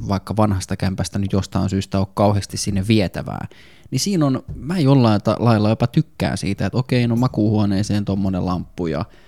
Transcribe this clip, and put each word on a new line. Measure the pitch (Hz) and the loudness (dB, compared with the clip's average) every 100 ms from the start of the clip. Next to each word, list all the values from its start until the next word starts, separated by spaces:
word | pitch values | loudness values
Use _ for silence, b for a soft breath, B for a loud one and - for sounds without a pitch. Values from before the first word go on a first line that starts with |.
| 107 | -4
vaikka | 95 - 101 | -4 -2 0
vanhasta | 107 95 - - | 0 0 -4 -4
kämpästä | 95 95 95 104 | -4 -2 -4 -4
nyt | 98 | -2
jostain | 98 - 95 95 | -2 -2 -2 0
syystä | 98 - 98 | -2 -2 -2
ole | 95 | -2
kauheasti | - 104 101 - - | 2 2 2 -4 -6
sinne | - 98 95 | -4 -2 2
vietävää, | 110 85 76 - 50 - b b b b | 2 2 -4 -8 -8 -12 b b b b
niin | 131 | -4
siinä | 202 190 143 | -2 0 2
on, | 131 - | 0 -6
mä | - 123 185 | -10 -4 0
jollain | 135 139 117 104 | 4 6 6 4
ta-, | - - | 2 2
lailla | 117 110 107 | 4 4 4
jopa | 113 127 | 2 0
tykkään | - - - 87 - | 0 -2 -2 -4 -2
siitä, | - 98 95 | -4 -2 -2
että | 117 | -2
okei, | 123 127 120 | 0 0 2
no | 117 | 2
makuuhuoneeseen | 127 - 107 107 101 98 104 104 | 0 2 2 2 2 0 0 -2
tommonen | 101 98 95 92 90 | -2 -2 0 -2 -2
lamppu | 90 76 - 85 | -4 -6 -6 -4
ja, | 73 - b | -4 -6 b